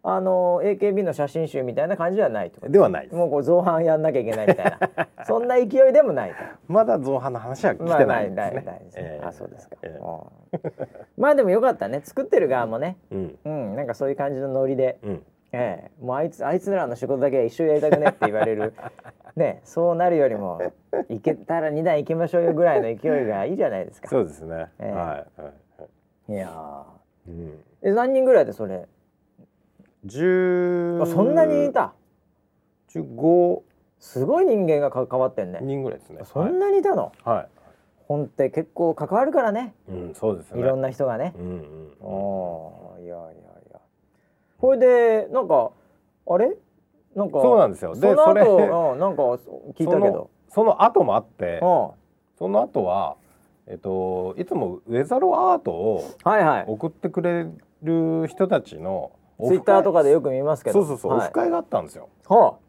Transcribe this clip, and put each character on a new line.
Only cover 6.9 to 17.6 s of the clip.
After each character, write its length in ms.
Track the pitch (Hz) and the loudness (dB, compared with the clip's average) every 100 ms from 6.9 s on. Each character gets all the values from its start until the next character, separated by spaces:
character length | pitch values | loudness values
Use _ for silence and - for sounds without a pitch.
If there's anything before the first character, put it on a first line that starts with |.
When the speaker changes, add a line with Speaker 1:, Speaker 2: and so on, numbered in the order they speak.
| 208 | 0
Speaker 2:
造 200 | 131 135 | 0 -2
反 140 | 131 | -4
の 60 | 120 | -8
話 280 | 123 135 185 | -10 -2 -2
は 80 | |
来 40 | 170 | 0
て 60 | |
な 120 | 165 156 | 0 4
い 20 | |
で 0 | |
す 20 | |
ね。 60 | - | 4
Speaker 1:
ま 80 | |
あ、 60 | 120 | 2
な 20 | |
い、 80 | 101 | -2
な 180 | 95 101 | -4 -4
い、 160 | 127 | -6
な 120 | - 87 | -10 -16
い 20 | |
で 120 | - | -18
す 40 | 87 | -14
ね。 60 | |
Speaker 2:
え 160 | 85 76 | -12 -10
え。 40 | 78 | -12
Speaker 1:
あ、 60 | |
そ 120 | 82 | -14
う 40 | - | -18
で 80 | - | -18
す 100 | - | -20
か。 80 | - | -18
Speaker 2:
え 120 | - | -16
え。 40 | 78 | -14
Speaker 1:
う 40 | |
ん。 680 | - 80 - 50 _ 165 160 - - - - - | -14 -14 -18 -20 _ -10 -10 -12 -14 -14 -20 -2
ま 100 | 262 | 2
あ 60 | |
で 80 | 285 | 2
も 80 | 208 | 2
よ 100 | 202 | 2
か 100 | 247 | 2
っ 60 | - | -2
た 120 | 98 | -6
ね。 120 | 139 | -8
作 200 | - - | -8 -8
っ 20 | |
て 160 | 277 302 | 0 0
る 80 | 156 | 2
側 180 | 127 113 | 0 -2
も 120 | 113 | -4
ね。 180 | 160 185 _ | -6 -10 _
Speaker 2:
う 40 | |
ん。 240 | 98 87 - | -10 -10 -10
Speaker 1:
う 60 | 151 | -10
ん。 260 | 151 110 110 | -8 -6 -8
な 60 | |
ん 40 | 135 | -8
か 60 | |
そ 140 | 117 139 | -4 -4
う 20 | |
い 40 | |
う 20 | 139 | -4
感 160 | 143 | -4
じ 80 | 135 | -6
の 80 | 139 | -4
ノ 180 | 131 135 | -2 -2
リ 80 | |
で。 240 | 131 127 - | 0 -2 -2
Speaker 2:
う 80 | 104 | -10
ん。 120 | 87 - _ _ | -12 -12 _ _
Speaker 1:
え 380 | 123 120 85 - _ | -6 -4 -6 -14 _
え。 20 | |
も 120 | 123 | -8
う 20 | 131 | -4
あ 60 | |
い 80 | 170 | -4
つ、 160 | - 135 | -4 -4
あ 80 | |
い 60 | 175 | -4
つ 100 | 185 | -2
ら 160 | 190 143 | -2 -4
の 100 | 117 | -6
仕 80 | |
事 160 | 123 135 | -4 0
だ 100 | 139 | 0
け 60 | 131 | 0
は 80 | |
一 80 | 120 | -2
生 140 | - | 0